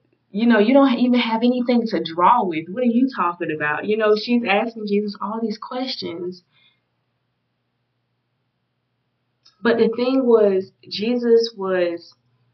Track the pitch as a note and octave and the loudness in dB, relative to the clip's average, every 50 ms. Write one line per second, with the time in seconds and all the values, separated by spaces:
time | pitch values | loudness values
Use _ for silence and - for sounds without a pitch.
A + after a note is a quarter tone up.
0 | _ _ _ _ _ _ - G3 A#3 A#3 A3+ G#3+ G#3 A3+ C4+ C#4 C#4 C4+ A#3+ A#3 | _ _ _ _ _ _ -6 0 2 4 4 4 4 6 6 6 4 4 4 2
1 | B3 B3 B3 B3 A#3 A3+ G#3+ A3+ A#3+ B3 B3+ B3 A#3+ - B3 A#3 G#3+ - F#3+ E3 | 2 2 2 0 0 0 -2 0 0 0 0 0 0 0 0 0 0 -2 -4 -4
2 | - D#3+ D#3+ E3+ F3 F#3+ A#3+ B3 G#3+ F3+ D#3+ D#3 D#3+ E3+ F#3 A#3+ B3+ A#3+ A3+ A#3+ | -6 -6 -2 0 2 4 4 2 0 -2 -4 -6 -8 -8 -6 -2 -2 0 2 2
3 | C4+ C4 - G#3+ F3+ E3+ F3 - E3+ D#3+ D#3 D3+ D3+ D3+ D3+ - - G3 G#3+ A3 | 0 0 0 -2 -4 -4 -4 -4 -6 -6 -6 -4 -4 -4 -4 -4 -4 -4 -2 0
4 | A3 G#3+ G#3+ G#3 - A#3+ A#3+ A#3+ A#3 - G3 G#3 - A#3+ - A3+ G#3+ G#3 G3+ G3+ | 2 2 2 0 0 0 -2 0 0 0 0 0 0 -2 -6 -8 -6 -2 -2 -2
5 | G#3+ G#3 G3+ - - G3+ A3 A3+ A#3 G#3+ G#3 - - - B3+ B3+ C4 B3 - - | -2 -4 -6 -8 -10 -8 -6 -6 -6 -6 -6 -8 -10 -10 -8 -8 -6 -8 -8 -8
6 | G3 F3 E3+ E3+ F3 F3+ F#3 - _ _ _ _ _ _ _ _ _ _ _ _ | -10 -10 -10 -8 -10 -10 -12 -12 _ _ _ _ _ _ _ _ _ _ _ _
7 | _ _ _ _ _ _ _ _ _ _ _ _ _ _ _ _ _ _ _ _ | _ _ _ _ _ _ _ _ _ _ _ _ _ _ _ _ _ _ _ _
8 | _ _ _ _ _ _ _ _ _ _ _ _ _ _ _ _ _ _ _ _ | _ _ _ _ _ _ _ _ _ _ _ _ _ _ _ _ _ _ _ _
9 | _ _ _ _ _ _ _ _ _ _ _ _ G3 A#3 A#3 A#3 A3+ A3+ A3+ A#3 | _ _ _ _ _ _ _ _ _ _ _ _ 0 0 2 2 2 0 0 -2
10 | B3 B3+ C4 C4+ C4 A#3+ A3+ A3 G#3 G3+ F#3+ F#3 F#3+ - _ _ _ - - F#3+ | -2 0 0 0 4 4 4 6 6 4 2 0 -2 -6 _ _ _ -12 -8 -6
11 | G3+ A#3 B3 B3 A#3+ A#3+ A3+ A3+ A3+ A3+ A3+ G3 F#3+ F#3+ F#3+ F#3 F3 E3+ E3+ E3+ | -4 -2 -2 -2 2 4 4 4 4 0 -4 -8 -4 -2 -2 -2 -2 -2 -4 -8
12 | - - - _ _ _ _ _ _ _ | -12 -20 -20 _ _ _ _ _ _ _